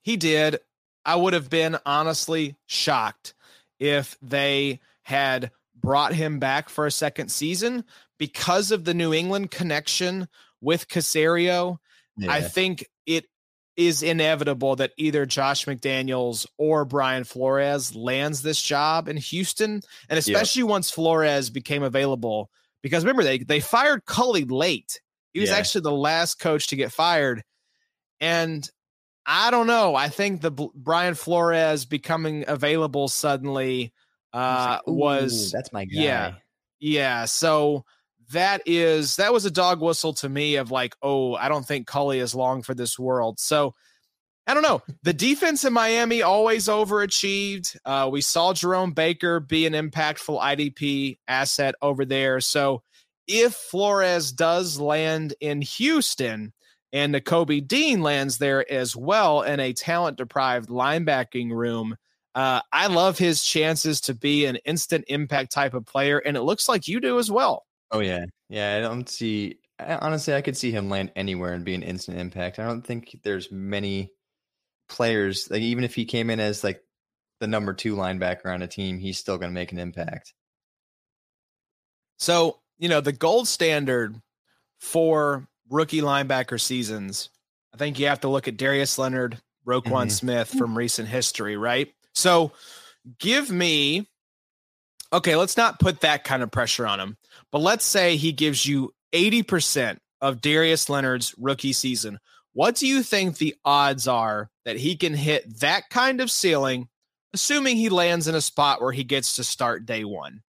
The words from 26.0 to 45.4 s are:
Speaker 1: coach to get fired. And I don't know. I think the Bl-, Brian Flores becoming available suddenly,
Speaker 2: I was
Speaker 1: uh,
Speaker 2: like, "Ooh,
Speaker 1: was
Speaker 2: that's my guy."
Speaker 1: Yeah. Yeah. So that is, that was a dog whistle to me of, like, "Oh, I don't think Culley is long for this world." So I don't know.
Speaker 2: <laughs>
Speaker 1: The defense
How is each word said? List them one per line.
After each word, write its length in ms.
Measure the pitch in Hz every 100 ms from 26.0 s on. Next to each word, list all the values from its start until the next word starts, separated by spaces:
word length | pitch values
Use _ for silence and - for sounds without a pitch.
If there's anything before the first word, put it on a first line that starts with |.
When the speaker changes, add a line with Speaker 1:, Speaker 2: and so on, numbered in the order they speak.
| 147 165 170 -
Speaker 1:
coach 280 | 170 151 -
to 80 | 135
get 160 | 117
fired. 520 | - 170 165 135 113 - _ _ _ _ _ _ _
And 500 | 160 170 165 156 139 _ _ _ _ _ -
I 260 | 170 226
don't 160 | 247 233
know. 280 | 233 196 135
I 140 | 147
think 320 | 151 202 185
the 80 | 160
Bl-, 200 | 139 151
Brian 400 | 147 127 165 180
Flores 720 | 160 - 170 170 165 160 156 123
becoming 600 | 147 - 160 160 151 -
available 600 | 143 147 160 151 143 139
suddenly, 840 | - 151 139 139 135 131 127 117 _ _ _ _
Speaker 2:
I 60 | 120
was 260 | 127 127 123
Speaker 1:
uh, 40 |
Speaker 2:
like, 160 | 120 -
"Ooh, 40 |
Speaker 1:
was 580 | 165 147 139 135 113 101
Speaker 2:
that's 200 | - -
my 140 | 104 98
guy." 160 | 123
Speaker 1:
Yeah. 320 | 147 120 98 92 _ _ _ _
Yeah. 460 | 147 147 135 123 -
So 600 | - 165 156 147 143 - _ _ _ 117
that 320 | 151 190 196 160
is, 520 | 170 165 156 143 -
that 140 | 202
was 140 | 240 196
a 60 |
dog 300 | 165 180 175
whistle 320 | 165 160 160
to 160 | 139 139
me 260 | 139 147 143
of, 160 | 120
like, 240 | 131 123 -
"Oh, 320 | 139 135 131 120
I 120 | 135
don't 180 | 151 127
think 200 | 143 117
Culley 320 | 143 143 131
is 160 | 123
long 300 | 127 127 131
for 100 | -
this 240 | 123 120 -
world." 420 | 127 127 113 107
So 360 | - 151 139 - _ _ _ _ _ _ -
I 80 | 285
don't 80 |
know. 180 | 302 170 -
Speaker 2:
<laughs> 160 | -
Speaker 1:
The 100 | 165
defense 500 | 156 233 285